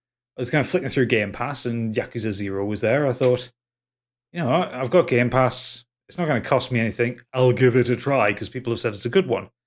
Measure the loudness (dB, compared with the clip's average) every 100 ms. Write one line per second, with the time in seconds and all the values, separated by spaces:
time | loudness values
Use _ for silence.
0 | _ _ _ -8 -2 0 0 -2 0 0
1 | 2 2 0 -6 -6 -4 -4 -4 -4 -4
2 | -6 -4 -4 -4 -4 -4 -4 -2 0 0
3 | 0 2 2 2 -2 _ _ _ _ _
4 | _ _ _ -4 0 0 0 -4 2 2
5 | 4 2 2 4 2 2 -2 -4 -12 _
6 | -14 -6 -2 -2 0 0 0 -2 -2 -2
7 | -4 -4 -6 2 2 4 4 4 2 0
8 | 0 2 2 0 -6 -8 -6 -4 -4 -4
9 | 0 0 2 -2 -6 _